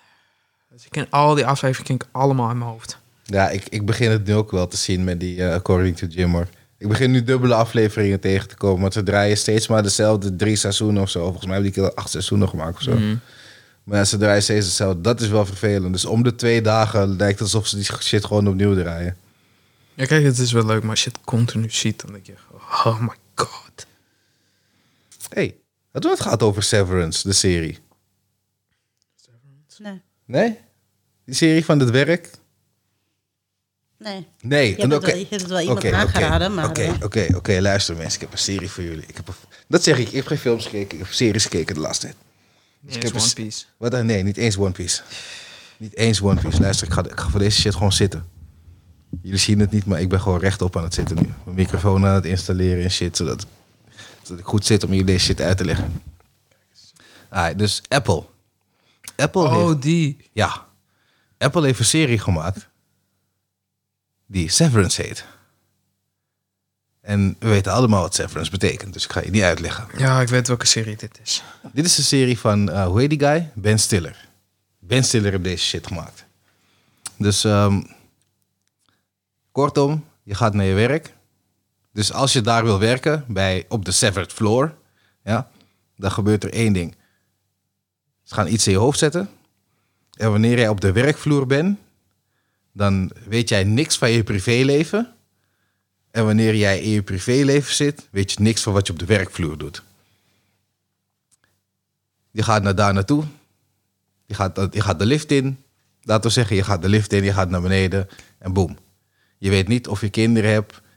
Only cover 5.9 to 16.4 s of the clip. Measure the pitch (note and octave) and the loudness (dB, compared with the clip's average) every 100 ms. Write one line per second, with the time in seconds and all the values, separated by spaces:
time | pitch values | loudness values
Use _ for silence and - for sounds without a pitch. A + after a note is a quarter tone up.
5.9 | F2 F2 E2+ F2 F2 F2 - _ _ G2+ | -2 -6 -2 0 0 -2 -10 _ _ -2
6.9 | A2 B2+ B2+ A#2 C3 B2 A2+ A2+ A#2+ G#2+ | 0 4 2 2 2 4 2 2 2 2
7.9 | A2 G2+ G2 F#2+ F#2+ - - G2+ F#2 F#2+ | 2 0 0 0 -2 -2 -2 0 2 0
8.9 | A2 F#2+ G2+ G#2 G#2 - A2 - A2 G2+ | 0 0 2 4 2 2 0 2 2 2
9.9 | - G#2+ G#2+ G2 F2+ G#2+ G#2+ G#2 - G#2+ | 2 2 2 0 -2 0 0 -2 -2 0
10.9 | G2+ F#2+ - E2+ - F#2+ G2 G2+ G2 F#2+ | 0 0 -2 -4 -4 -4 -2 -2 0 -2
11.9 | - G2 E2 - G2+ F#2+ E2 D#2+ F2 B2 | -2 -8 -8 -2 0 0 -2 -8 -6 -2
12.9 | A#2 G#2+ A#2 - - - - _ _ - | 0 0 -2 -8 -20 -20 -20 _ _ -4
13.9 | G2+ G2 G#2 G#2 G2+ G2+ G#2+ F#2+ - G2 | 0 0 2 2 2 2 0 0 -2 -2
14.9 | F2 G2 A2+ A2 G#2+ G2 F#2+ G#2+ G2+ F2+ | 0 -2 0 0 0 0 -2 -2 0 -2
15.9 | F#2 - A2 B2 A#2 | -4 -2 0 0 0